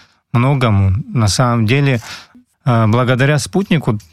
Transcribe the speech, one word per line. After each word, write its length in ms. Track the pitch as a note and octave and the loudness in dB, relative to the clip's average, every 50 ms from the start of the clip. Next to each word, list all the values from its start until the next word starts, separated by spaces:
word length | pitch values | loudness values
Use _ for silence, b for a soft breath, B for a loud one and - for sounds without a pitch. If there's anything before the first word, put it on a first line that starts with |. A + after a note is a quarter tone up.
| b b b b b _ - | b b b b b _ -2
многому. 600 | A#2+ B2 C3+ D3 C3 B2+ A2+ G2+ G2 G2 F#2+ F#2 A#2 F#3 - - | 0 0 2 0 0 0 2 2 2 2 2 0 -2 -4 -4 -2
На 140 | C3 A2 G2+ | -2 0 0
самом 380 | - - B2+ B2 A#2+ A#2 A2 | 0 0 0 0 2 0 0
деле, 340 | G#2 C3 C#3+ C#3+ C#3 C3 A2+ B B B B B B B B _ _ _ _ _ | 0 2 2 2 0 0 -2 B B B B B B B B _ _ _ _ _
э, 220 | C3 A#2+ A#2 A2+ | -2 0 2 2
благодаря 520 | G#2 A2+ B2 B2+ B2 C3 A#2 C3+ C#3 D3+ C#3 | 2 2 2 2 0 0 0 2 0 0 0
«Спутнику», 580 | - - - F#3 G3+ - F3+ C#3+ - C3+ A2+ G#2 - - | -2 -2 -4 -4 -2 0 -2 -2 0 -2 -4 -4 -8 -10